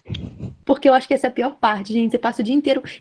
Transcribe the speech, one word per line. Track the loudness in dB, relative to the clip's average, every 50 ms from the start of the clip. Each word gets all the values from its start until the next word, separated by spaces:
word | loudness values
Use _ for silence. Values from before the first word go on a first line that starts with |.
| _ -12 -12 -10 -10 -14 -14 -14 -14 -14 -14 -8 _
Porque | 0 0 4 4 4
eu | 4
acho | 4 4
que | 0 -2
essa | 0 0
é | -2
a |
pior | -2 -2 -4 -4 -2
parte, | 0 0 0 0 -2 -4 -2
gente. | 0 0 0 0
Você | 0 0
passa | -2 -2 -2 -2
o | -2
dia | 0 0
inteiro, | 2 2 2 0 0 -2 -8 -8 -6